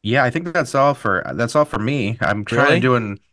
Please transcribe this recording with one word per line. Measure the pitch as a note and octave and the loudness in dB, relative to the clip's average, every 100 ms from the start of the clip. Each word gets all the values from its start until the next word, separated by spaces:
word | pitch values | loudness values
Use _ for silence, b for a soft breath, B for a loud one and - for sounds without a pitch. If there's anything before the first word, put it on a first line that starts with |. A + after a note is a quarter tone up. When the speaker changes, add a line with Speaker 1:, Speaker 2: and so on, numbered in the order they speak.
Speaker 1:
yeah, | G#2 C3 | 0 0
I | B2 | 2
think | D#3+ E3+ | -2 -4
that's | E3 C3+ | -4 -2
all | C#3 C#3+ | 2 2
for, | C#3 A2 F#2 - | 2 -2 -2 -2
that's | C#2 A#2 | -4 0
all | D3+ | 0
for | D3 G#2 | 0 -2
me. | A2 C#3+ G#2 A2+ | -4 -2 -4 -2
I'm | - G#2 | -2 -2
trying | G#2 A#2 | -2 2
Speaker 2:
Really? | C#3+ E3 | 4 4
Speaker 1:
to | |
do | C3 A#2+ | 2 2
an | G#2+ G2 _ | -2 -10 _